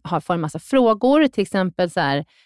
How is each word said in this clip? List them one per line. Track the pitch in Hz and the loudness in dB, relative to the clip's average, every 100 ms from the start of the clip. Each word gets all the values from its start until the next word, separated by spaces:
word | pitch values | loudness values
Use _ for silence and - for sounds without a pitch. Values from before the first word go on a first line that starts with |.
har, | - 170 | -6 -6
får | - | -2
en | 175 | -4
massa | 151 160 | -4 -8
frågor, | - 269 240 208 247 294 285 | -2 2 2 2 2 4 2
till | - | 0
exempel | 196 196 185 - 180 | -4 -2 -2 -2 -4
så | 185 | -2
här, | 147 139 147 _ | -2 -2 -4 _